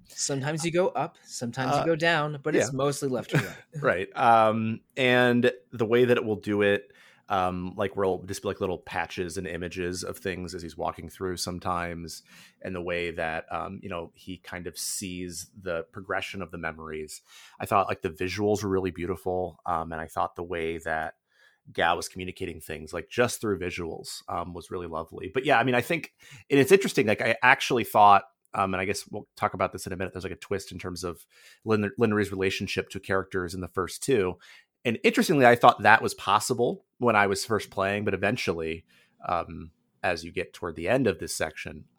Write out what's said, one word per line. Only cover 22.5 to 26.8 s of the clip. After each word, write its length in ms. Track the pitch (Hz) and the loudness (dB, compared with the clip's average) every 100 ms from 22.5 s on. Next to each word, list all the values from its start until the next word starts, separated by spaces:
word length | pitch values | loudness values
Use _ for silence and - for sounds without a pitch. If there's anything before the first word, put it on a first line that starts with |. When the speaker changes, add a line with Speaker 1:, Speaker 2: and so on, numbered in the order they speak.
| 82 | -10
Speaker 2:
things, 320 | - 78 78 | -12 -12 -10
like, 160 | 85 - | -10 -4
just 320 | - 120 - | 0 0 0
through 180 | 110 92 | -2 -2
visuals, 640 | 87 87 85 - - - - | -4 -6 -8 -10 -12 -14 -8
um, 240 | 92 85 | -8 -8
was 180 | 87 - | -10 -10
really 160 | 95 87 | -10 -8
lovely. 420 | 80 82 92 92 | -8 -8 -10 -8
But 100 | 127 | -4
yeah, 160 | 139 120 | 2 4
I 60 | 127 | 4
mean, 100 | 123 | 2
I 60 | |
think, 320 | 120 165 - _ - - - | 0 -4 -6 _ -20 -20 2
and 80 | 143 | 4
it's 100 | - | 8
interesting, 360 | 196 | 6